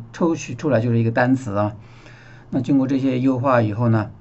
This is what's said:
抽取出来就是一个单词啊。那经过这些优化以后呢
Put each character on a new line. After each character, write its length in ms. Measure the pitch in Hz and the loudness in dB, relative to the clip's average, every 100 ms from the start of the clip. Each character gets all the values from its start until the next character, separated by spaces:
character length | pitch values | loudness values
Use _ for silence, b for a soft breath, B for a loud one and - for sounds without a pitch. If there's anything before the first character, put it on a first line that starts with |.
| 117 | -6
抽 220 | - 170 160 | -2 -2 -2
取 180 | - | -6
出 160 | 120 156 | -6 0
来 100 | 113 | 0
就 120 | 120 | 2
是 80 | 117 | 0
一 40 | |
个 60 | 113 | 0
单 260 | 117 123 131 | 2 2 0
词 200 | 107 101 | 0 -2
啊。 200 | 104 - B B B B B B - | -2 -4 B B B B B B -6
那 100 | 135 | -4
经 160 | 135 139 | 0 2
过 100 | 131 | 2
这 120 | 135 | 0
些 200 | 135 127 | 0 0
优 200 | 135 127 | 0 0
化 240 | 139 123 | 2 2
以 100 | 107 | 2
后 160 | 104 120 | 0 2
呢 220 | 113 101 - | 2 -2 -10